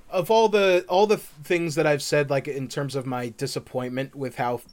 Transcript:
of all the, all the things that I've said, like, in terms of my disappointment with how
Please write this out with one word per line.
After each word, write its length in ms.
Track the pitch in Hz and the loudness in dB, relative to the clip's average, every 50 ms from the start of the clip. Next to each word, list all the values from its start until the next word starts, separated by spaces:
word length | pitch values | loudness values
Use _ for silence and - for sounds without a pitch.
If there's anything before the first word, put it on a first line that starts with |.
| - - | -14 -6
of 200 | - 190 170 - | -4 -2 0 2
all 180 | 220 226 226 214 | 4 4 4 4
the, 340 | 208 214 196 190 180 175 180 - | 4 4 4 4 4 4 2 2
all 160 | 180 185 208 208 | 2 4 4 4
the 100 | 214 - | 2 0
things 580 | - - - - 143 - 175 175 170 165 135 | -2 -8 -18 -12 -4 -2 0 0 0 0 0
that 100 | 160 156 156 | 0 2 2
I've 140 | 147 139 | 2 0
said, 280 | - - - 147 147 135 | 0 0 0 0 2 2
like, 180 | 143 139 - 147 | 0 -2 -2 -4
in 180 | 135 139 131 113 | -6 -6 -8 -6
terms 280 | - 151 143 139 135 | -6 -6 -6 -4 -4
of 100 | 139 127 | -6 -4
my 240 | 135 127 123 123 123 | -4 -4 -6 -6 -8
disappointment 880 | 110 - 139 131 - - - - - 127 127 127 123 131 135 139 - | -8 -6 -8 -6 -6 -8 -10 -8 -6 -6 -6 -4 -4 -6 -6 -6 -8
with 200 | 139 139 127 - | -8 -8 -8 -4
how 260 | - 127 123 123 120 - - | -4 -4 -2 -4 -4 -8 -12